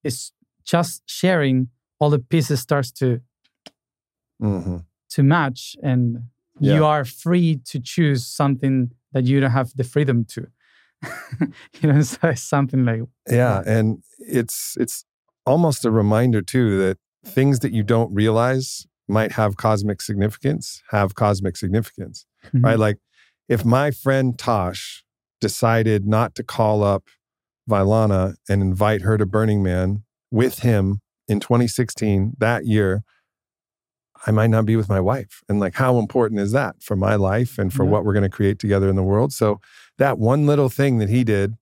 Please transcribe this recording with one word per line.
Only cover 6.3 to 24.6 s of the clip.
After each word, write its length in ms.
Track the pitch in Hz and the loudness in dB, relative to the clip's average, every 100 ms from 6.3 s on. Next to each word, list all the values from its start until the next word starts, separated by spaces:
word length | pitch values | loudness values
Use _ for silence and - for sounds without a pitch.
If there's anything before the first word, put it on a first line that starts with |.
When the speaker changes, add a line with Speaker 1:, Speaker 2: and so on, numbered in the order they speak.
| _ _ _ | _ _ _
Speaker 1:
you 140 | 139 151 | 2 4
Speaker 2:
Yeah. 60 | |
Speaker 1:
are 240 | 151 151 127 | 4 2 -4
free 520 | - 165 180 170 147 - | -10 -2 2 2 0 -6
to 140 | 143 | -10
choose 460 | 123 - 156 135 120 | -6 0 2 0 -4
something 640 | - 143 131 135 131 120 - _ | -2 0 0 0 0 -2 -6 _
that 120 | 131 127 | -2 2
you 140 | 139 | 2
don't 120 | 135 | 2
have 200 | 123 131 135 | 0 -2 -4
the 80 | |
freedom 420 | 127 147 143 120 110 | -4 0 0 0 -2
to. 220 | - - _ _ _ _ _ | -10 -14 _ _ _ _ _
<laughs> 520 | - - - - - - - - | -16 -16 -16 -6 -6 -6 -20 -4
You 120 | 151 | 2
know, 80 | 147 | 2
so 160 | 131 - 170 | 2 0 -2
it's 120 | 123 | -2
something 440 | - 143 139 131 123 | -2 0 0 0 0
like, 160 | 110 120 _ - | -2 -6 _ -2
Speaker 2:
Yeah, 60 | 120 | 2
Speaker 1:
yeah. 260 | 123 98 90 | 2 0 0
Speaker 2:
and 380 | 110 110 110 _ _ | 2 2 -2 _ _
it's, 560 | - 123 117 - - - | -4 -2 -2 -8 -10 -4
it's 260 | 117 - _ _ _ _ - | -4 -6 _ _ _ _ 0
almost 400 | 147 165 135 120 | 2 2 0 0
a 60 | |
reminder 500 | 110 104 107 127 110 | 2 2 2 2 0
too 360 | 90 127 117 95 | 0 0 2 2
that 180 | 95 95 _ _ | 0 -2 _ _
things 360 | - - 135 131 | -6 0 2 2
that 120 | 117 | 0
you 120 | 110 | -2
don't 280 | 104 117 117 | 0 0 0
realize 760 | 101 110 110 120 131 131 - - _ - | 0 2 2 0 -2 -4 -12 -18 _ -2
might 240 | 104 110 | 0 0
have 240 | - 104 98 | 0 -2 0
cosmic 440 | 113 107 104 98 | 0 0 -2 -6
significance, 800 | - 101 104 - 135 - - - - | -6 -2 -2 -2 -4 -4 -8 -18 -4
have 240 | 107 98 - | -2 -2 0
cosmic 400 | 107 95 98 90 | 0 0 -4 -6
significance, 680 | 95 107 107 - 87 - _ _ - | -2 -2 -4 -12 -16 -16 _ _ -4
Speaker 1:
Mm-hmm. 140 | 131 117 | 2 4
Speaker 2:
right? 140 | 113 | 4
Like, 180 | 107 104 _ _ _ _ - | 2 -2 _ _ _ _ -4
if 160 | 117 113 | 0 2
my 260 | 123 147 | 2 2
friend 460 | 135 135 135 131 120 | -2 0 0 0 -2
Tosh 680 | - 110 | -2 0